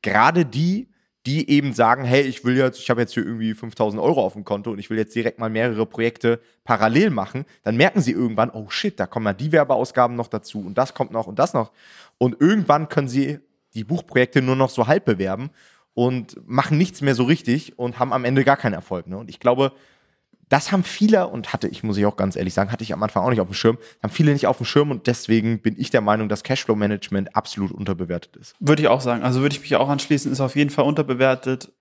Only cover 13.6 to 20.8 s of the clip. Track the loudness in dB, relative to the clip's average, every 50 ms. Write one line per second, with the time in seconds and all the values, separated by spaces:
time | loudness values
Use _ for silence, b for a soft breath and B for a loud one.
13.6 | _ _ _ -12 -6 -4 -4 -4 -4 _ 2 2 2 4 2 0 2 2 2 2
14.6 | 2 0 2 -2 2 2 2 0 2 0 -2 0 -2 -4 -4 -6 -8 -12 b b
15.6 | b b b b b b _ -2 -2 0 0 -4 -6 -10 -18 -20 -14 -4 -2 -2
16.6 | 0 2 2 2 2 0 -2 -2 0 0 2 2 2 2 2 0 2 -2 -2 -2
17.6 | -2 -10 -12 -8 -8 -8 -2 -2 -2 -2 -2 -2 0 2 2 4 4 4 2 2
18.6 | 2 -2 -2 -4 -8 -8 -8 -8 -8 -10 -14 -14 -14 -16 -20 -2 0 2 2 4
19.6 | 2 0 -2 b b b b b b b b b b b _ _ _ _ 0 0
20.6 | 2 0 0 0